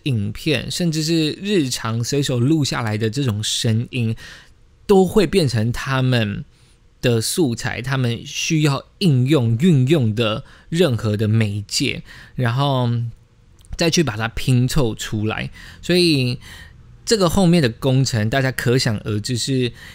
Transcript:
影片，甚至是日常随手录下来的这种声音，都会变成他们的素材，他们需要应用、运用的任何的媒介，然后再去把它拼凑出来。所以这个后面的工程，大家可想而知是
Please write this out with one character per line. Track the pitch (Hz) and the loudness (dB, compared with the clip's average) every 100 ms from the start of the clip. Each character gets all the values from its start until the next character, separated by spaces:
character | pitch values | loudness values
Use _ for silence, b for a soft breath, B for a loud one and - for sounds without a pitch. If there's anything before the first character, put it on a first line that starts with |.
影 | 156 117 101 | -2 -2 -2
片， | - 160 127 120 | -4 -2 -2 -2
甚 | - 175 | -4 -2
至 | 156 | -2
是 | 156 165 156 - | 0 0 0 -4
日 | 196 208 135 | -2 0 0
常 | - 117 117 | -2 -4 -4
随 | 117 143 | -2 -2
手 | 139 123 | 0 0
录 | 123 160 | 2 2
下 | 135 143 | 0 -2
来 | 113 107 | -2 -2
的 | 113 | -2
这 | 120 | -2
种 | 135 104 | -2 -2
声 | 107 - 123 110 117 | -4 -2 0 0 -2
音， | 123 113 113 B B B _ _ _ - | -4 -4 -4 B B B _ _ _ 4
都 | 190 | 4
会 | 185 214 165 | 6 2 2
变 | 196 147 | 2 2
成 | 117 110 | 0 -2
他 | 120 - 131 | -2 -4 0
们 | 131 123 104 107 - b b b _ - | 2 0 0 -6 -10 b b b _ -4
的 | 127 117 | 0 0
素 | 110 - 151 113 | 0 0 0 0
材， | 120 - | -6 -6
他 | 123 135 | -4 -2
们 | 123 117 - | -2 -4 -8
需 | - - 160 | -8 -2 0
要 | 151 139 - - | 2 0 -6 -2
应 | 190 131 127 | 2 4 4
用、 | 151 117 113 | 2 2 2
运 | 180 147 127 | 4 4 4
用 | 165 113 | 2 2
的 | 107 113 110 B B B | 0 -2 -2 B B B
任 | 165 175 110 | 0 2 0
何 | 113 104 | -2 0
的 | 107 | 2
媒 | 110 107 104 101 | 2 0 -4 -6
介， | - 135 - B B B - | -4 -4 -6 B B B -4
然 | 123 | -2
后 | 123 143 131 120 117 117 - _ _ _ _ - - | 0 0 0 0 -2 -4 -10 _ _ _ _ -12 -2
再 | 170 | 0
去 | 180 | 2
把 | 143 104 | 0 -2
它 | 113 | -4
拼 | - - 123 127 | -2 2 2 2
凑 | 156 120 107 | 2 0 -2
出 | - 110 107 | -6 -4 -2
来。 | 107 135 B B B | -4 -8 B B B
所 | - 180 | -2 2
以 | 175 147 123 123 B B B B - - - | 4 2 0 -4 B B B B -20 -10 -2
这 | 226 | 2
个 | 180 | 4
后 | 185 180 | 4 4
面 | 175 | 4
的 | 127 | 2
工 | 113 135 131 | 0 0 2
程， | 131 113 107 | 2 0 0
大 | 135 | 0
家 | 131 | 0
可 | 127 127 127 | -2 0 2
想 | 131 104 | 0 -2
而 | 113 107 | -4 -6
知 | 104 120 | -4 -4
是 | - 131 123 120 B | -2 -2 -2 -6 B